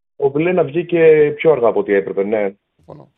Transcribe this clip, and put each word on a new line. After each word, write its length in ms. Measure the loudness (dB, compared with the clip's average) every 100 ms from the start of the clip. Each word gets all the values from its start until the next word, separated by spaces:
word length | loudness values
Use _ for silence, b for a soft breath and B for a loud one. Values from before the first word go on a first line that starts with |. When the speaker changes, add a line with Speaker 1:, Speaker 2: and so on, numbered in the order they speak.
| _ -4
Speaker 1:
Ο 140 | -2
Βιλένα 340 | 0 -2 0
βγήκε 680 | -2 -4 -4 2 4 4 2 0
πιο 160 | 0
αργά 160 | 2 2
από 120 | 0
ό,τι 140 | 0
έπρεπε, 300 | -2 -2 -4
ναι. 300 | -4 -2 -4 -8 _ _
Speaker 2:
Συμφωνώ. 360 | -20 -20 -20